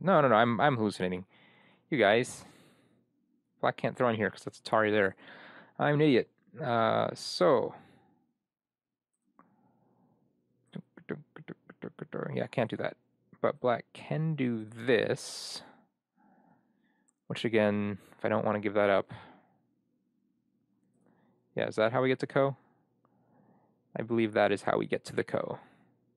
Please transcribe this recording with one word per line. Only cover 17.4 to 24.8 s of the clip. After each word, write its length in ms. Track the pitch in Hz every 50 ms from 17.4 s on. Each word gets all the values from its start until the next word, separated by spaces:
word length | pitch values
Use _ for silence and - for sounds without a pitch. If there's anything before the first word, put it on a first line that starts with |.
| -
again, 540 | 117 113 110 107 104 104 104 104 104 101 - - - -
if 80 | _ -
I 40 | 107
don't 160 | 107 110 113
wanna 160 | 110 104 104
give 140 | 104 104 101
that 160 | 107 104 101
up. 220 | 95 95 - - - - - - - - _ _ _ _ _ _ _ _ _ _ _ _ _ _ _ _ _ _ _ _ _ _ _ _ _ _ _ _ _ _ _ _ _ _ _ _ _ _ _ _ _ _ -
Yeah, 120 | - -
is 100 | - -
that 160 | 110 107 113
how 100 | 113 131
we 60 | 131 131
get 120 | 131 -
to 60 | -
ko? 300 | - - 143 135 139 131 _ _ _ _ _ _ _ _ _ _ _ _ _ _ _ _ _ _ _ _ _ _ _ _ _ _ _ -
I 60 | -
believe 300 | 113 110 117 117 113 107
that 200 | 104 110 104 101
is 100 | 101 95
how 160 | - - -
we 80 | 53